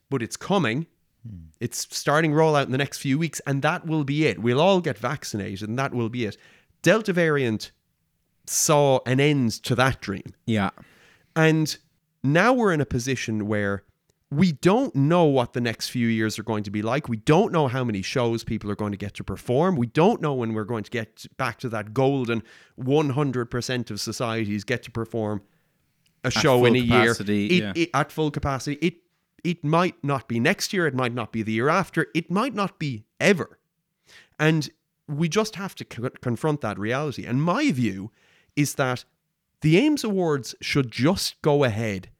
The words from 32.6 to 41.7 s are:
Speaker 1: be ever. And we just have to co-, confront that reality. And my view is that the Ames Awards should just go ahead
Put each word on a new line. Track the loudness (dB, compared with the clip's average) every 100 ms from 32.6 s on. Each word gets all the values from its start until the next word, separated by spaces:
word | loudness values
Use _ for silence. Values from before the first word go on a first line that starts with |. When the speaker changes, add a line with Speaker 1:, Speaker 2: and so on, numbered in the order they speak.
| -6 -4
Speaker 1:
be | -6 -6 -10 -2
ever. | 2 2 -2 _ _ _ _ _ _ -20 _ -2
And | 2 2 0 -10 _ _ -10
we | -4 -2
just | 0 -2
have | -4 -12 -12
to |
co-, | -14 -8 -8 -6
confront | -4 -2 -2 -2
that | -4 -6
reality. | -4 -4 -6 -8 -4
And | -2
my | 0 0 0
view | 0 0 -2 -10 _ _ _ _ -2
is | -2
that | 0 -2 -4 -8 _ _ _ _ _
the | 4 4
Ames | 4 2
Awards | 0 0 0 -2 -4 -12
should | -4 -2 -2
just | 0 2 2 -2 -2
go | 2 2
ahead | 2